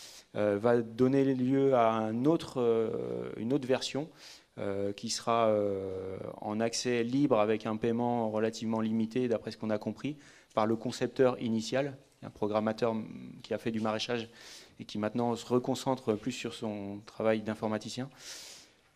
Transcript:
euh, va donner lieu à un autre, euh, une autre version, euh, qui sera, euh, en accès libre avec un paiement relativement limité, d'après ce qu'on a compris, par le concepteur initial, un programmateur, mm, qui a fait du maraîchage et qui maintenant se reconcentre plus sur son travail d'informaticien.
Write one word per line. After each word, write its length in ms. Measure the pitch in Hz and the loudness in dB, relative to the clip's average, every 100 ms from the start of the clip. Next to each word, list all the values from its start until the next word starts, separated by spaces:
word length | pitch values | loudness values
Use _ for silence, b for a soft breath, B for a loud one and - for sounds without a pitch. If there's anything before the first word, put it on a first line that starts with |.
| B B B | B B B
euh, 240 | 107 104 101 | 0 2 2
va 240 | 117 120 | 4 4
donner 420 | 113 113 127 139 | 2 2 4 6
lieu 500 | 135 131 127 135 135 | 4 2 2 4 6
à 180 | 123 113 | 6 6
un 340 | 113 110 113 139 | 4 0 2 2
autre, 340 | 165 - 135 | 2 0 0
euh, 720 | 120 113 110 120 120 120 - - | 4 4 2 -2 -4 -6 -6 -6
une 160 | 113 | -2
autre 120 | 143 127 | 0 0
version, 440 | 123 - 135 165 B B B B - | -2 -2 -6 -6 B B B B -8
euh, 340 | 101 98 101 | -4 -2 -4
qui 160 | 101 113 | -4 -6
sera, 380 | - - 117 113 | -4 0 4 4
euh, 720 | 107 101 98 95 92 95 95 - - | 4 2 -2 -4 -6 -8 -8 -10 -8
en 200 | 107 107 | -4 0
accès 420 | 117 - 127 120 | 0 0 0 0
libre 340 | 117 135 143 110 | 0 2 4 4
avec 260 | 107 110 | 4 2
un 120 | 113 107 | 0 -2
paiement 540 | 120 117 120 120 110 | 0 0 0 0 0
relativement 520 | 107 110 113 113 113 | 0 -2 -2 -2 0
limité, 460 | 110 113 110 127 123 | 0 0 0 0 0
d'après 220 | 107 110 | -2 -4
ce 60 | - | -6
qu'on 140 | 110 | -2
a 80 | 107 | -2
compris, 400 | 113 107 135 151 B B B | -2 -6 -8 -10 B B B
par 120 | - 110 | 0 2
le 100 | 113 | 2
concepteur 640 | 123 - 123 131 127 123 | -2 -4 -2 4 4 4
initial, 560 | 120 113 110 127 143 131 _ _ | 0 -2 0 -2 -2 -6 _ _
un 80 | 110 | -16
programmateur, 640 | - 107 107 110 110 117 | -4 0 2 0 2 0
mm, 140 | 110 - - 127 127 | 0 -6 -12 -14 -14
qui 120 | - | -6
a 40 | 107 | -4
fait 120 | 120 | -2
du 100 | 110 | -2
maraîchage 480 | 110 110 - 120 113 B B B B B | -2 -2 -2 -4 -6 B B B B B
et 40 | |
qui 140 | - 107 | -10 -4
maintenant 360 | 107 120 120 113 | -2 0 0 0
se 100 | - | 2
reconcentre 680 | 123 131 123 135 127 117 | 2 2 -2 -2 -2 0
plus 180 | 104 127 | -2 -2
sur 200 | - 117 | -6 -6
son 480 | - 113 104 101 101 - | -6 -6 -6 -8 -10 -12
travail 340 | - 110 113 | -2 2 2
d'informaticien. 680 | 104 107 110 107 110 120 139 - B B B B B B _ | 0 -2 -2 -2 -4 -8 -10 -12 B B B B B B _